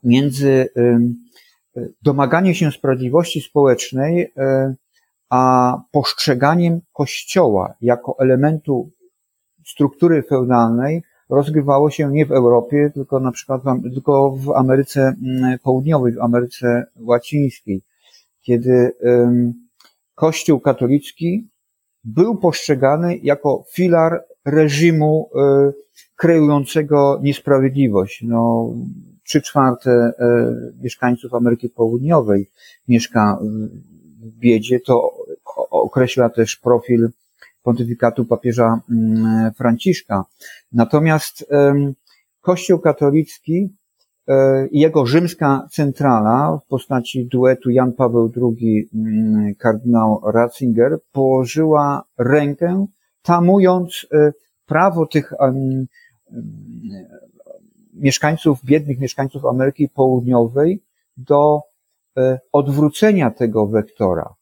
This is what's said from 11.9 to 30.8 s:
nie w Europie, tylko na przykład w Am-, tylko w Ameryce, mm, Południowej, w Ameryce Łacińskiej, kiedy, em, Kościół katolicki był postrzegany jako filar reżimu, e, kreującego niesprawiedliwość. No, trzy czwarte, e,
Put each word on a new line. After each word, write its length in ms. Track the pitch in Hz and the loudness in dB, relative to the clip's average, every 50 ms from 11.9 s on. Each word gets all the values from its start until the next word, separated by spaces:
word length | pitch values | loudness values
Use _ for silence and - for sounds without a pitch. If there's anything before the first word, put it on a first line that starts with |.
| 143 - 156 143 | 0 -2 -2 0
nie 140 | 139 151 151 | 2 0 0
w 60 | 139 | 2
Europie, 600 | 143 135 123 120 120 120 117 120 147 143 147 147 143 | 2 2 4 4 4 4 2 0 0 0 0 0 -2
tylko 260 | 143 135 _ - 135 | -6 -8 _ -4 -2
na 120 | 131 131 | -2 -2
przykład 320 | 120 - - - 135 131 127 | -6 -8 -8 -6 -6 -4 -2
w 40 | 135 | -4
Am-, 140 | 127 127 | -4 -4
tylko 500 | - 123 127 131 - - 143 139 139 139 | -4 -8 -10 -6 -2 0 2 2 2 0
w 200 | 135 135 131 139 | 0 -4 -6 -2
Ameryce, 500 | 139 135 135 131 131 135 139 - - 143 135 135 131 - 123 | 0 0 2 2 2 2 0 0 0 0 0 0 0 -4 -8
mm, 360 | 127 127 131 127 127 127 123 | -6 -4 -2 0 0 -2 -2
Południowej, 540 | _ 135 131 131 135 156 165 143 127 120 117 | _ -2 -2 -2 0 0 0 0 0 0 -2
w 80 | 117 | -2
Ameryce 640 | 123 117 117 120 123 120 - - 127 120 120 120 117 - _ | -2 0 0 0 -2 -4 -8 -6 -2 -2 -2 -2 -4 -6 _
Łacińskiej, 880 | _ 113 113 120 120 - - 151 147 143 135 - - _ - 98 95 _ _ _ _ _ _ _ _ _ _ _ _ | _ -2 -2 -2 -2 -2 -4 -4 -2 -2 -2 -4 -8 _ -8 -8 -8 _ _ _ _ _ _ _ _ _ _ _ _
kiedy, 500 | _ - 143 120 120 127 127 127 120 123 123 _ - | _ -2 -2 0 2 2 4 4 4 2 0 _ 0
em, 500 | 120 123 123 120 120 123 120 120 120 120 - _ _ _ _ _ _ _ _ _ _ _ | 2 2 4 4 4 2 2 0 0 -4 -8 _ _ _ _ _ _ _ _ _ _ _
Kościół 440 | - - 160 156 - - - 156 131 | -2 -2 -2 -2 -2 0 0 0 2
katolicki 880 | - 143 135 - 131 120 139 147 - - - _ 165 170 180 214 233 _ _ _ _ _ _ _ _ _ _ _ _ | 2 -2 -2 0 0 0 0 0 -2 -4 -14 _ -4 -4 -4 -4 -6 _ _ _ _ _ _ _ _ _ _ _ _
był 340 | 113 107 151 175 220 240 185 | -8 0 0 0 0 0 0
postrzegany 800 | - 175 147 - - - 151 127 131 135 143 156 170 175 175 - | 0 -2 -2 -2 -2 -2 -2 0 2 0 0 0 -2 -4 -4 -4
jako 480 | - 139 143 143 - 147 131 104 - - | -2 -2 -2 -2 0 -2 -2 -2 -6 -12
filar 520 | - - 180 180 170 165 160 165 170 - - _ - _ _ | -4 -2 0 2 2 2 2 2 0 -4 -8 _ -20 _ _
reżimu, 840 | 143 139 156 156 151 139 143 165 170 165 156 151 151 156 156 156 - - | 0 2 2 2 2 2 2 2 2 2 2 2 2 0 0 -2 -4 -2
e, 360 | 131 139 143 139 139 139 139 139 143 - _ _ _ - _ _ | 0 2 2 4 4 2 2 0 -4 -18 _ _ _ -20 _ _
kreującego 1040 | _ - 165 170 165 151 147 147 143 139 - - 160 151 143 151 143 143 139 139 - 135 | _ 2 2 4 4 4 4 2 0 -2 -2 -4 -4 -2 0 2 2 4 2 2 0 -2
niesprawiedliwość. 1000 | 139 139 - _ - 143 135 135 135 135 139 139 123 104 98 92 101 - - 113 113 | -2 -4 -4 _ 0 2 2 2 0 0 0 0 2 2 0 -2 -2 -6 -10 -6 -4
No, 460 | 117 117 117 117 117 113 117 117 117 117 120 - 131 - - - _ _ _ | -2 0 0 0 0 -2 -2 -4 -6 -8 -10 -12 -14 -16 -20 -20 _ _ _
trzy 180 | - - 147 | -2 -2 -2
czwarte, 500 | - - - 147 135 131 123 - - 131 | -2 -2 -2 0 0 0 0 -2 0 2
e, 200 | 123 120 120 117 - - 123 120 120 120 120 120 120 117 120 120 - - | 2 2 2 0 -2 -2 0 2 2 2 0 0 -4 -6 -10 -14 -16 -12